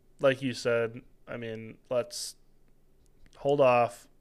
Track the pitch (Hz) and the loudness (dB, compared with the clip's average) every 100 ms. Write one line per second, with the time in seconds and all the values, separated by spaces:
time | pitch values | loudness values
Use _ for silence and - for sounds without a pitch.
0 | _ - 139 131 135 113 123 117 113 120 | _ -2 0 2 -2 -4 0 0 0 -6
1 | - _ - 120 117 110 113 - - 127 | -18 _ -14 -12 -10 -10 -12 -16 -6 -4
2 | - - - - _ _ - _ _ _ | -4 -6 -12 -14 _ _ -20 _ _ _
3 | _ _ - - 139 143 131 123 117 - | _ _ -20 -6 0 4 6 6 2 -2
4 | - _ | -20 _